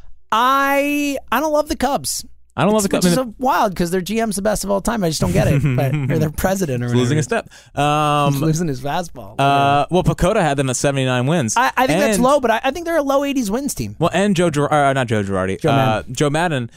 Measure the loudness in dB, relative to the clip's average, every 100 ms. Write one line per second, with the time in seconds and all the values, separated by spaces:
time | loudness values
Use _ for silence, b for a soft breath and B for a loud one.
0 | b b -4 0 2 2 2 0 0 -2
1 | -2 -4 -4 -2 0 0 0 -2 -2 -2
2 | -4 -8 -10 -18 -12 -2 0 2 0 0
3 | 2 2 -2 -4 0 2 0 0 -2 -2
4 | -2 -2 -2 -2 -2 -2 -2 -2 -2 -2
5 | -2 0 0 2 2 2 2 2 0 0
6 | 0 0 0 0 0 0 -2 -2 0 2
7 | 2 0 0 -4 -6 B B -2 0 2
8 | 2 2 2 0 0 0 -2 -4 -4 -6
9 | -6 -10 -10 -2 2 4 4 2 2 0
10 | 0 0 2 2 2 0 -2 0 0 0
11 | 0 0 0 0 0 0 0 0 0 2
12 | 2 2 2 2 2 0 -2 -4 -2 -2
13 | 0 0 0 -2 -2 -2 -4 -6 -8 -2
14 | -2 2 2 2 2 2 2 2 2 2
15 | 0 0 0 -2 -2 -2 0 2 2 0
16 | -4 -2 0 0 -2 -2 -6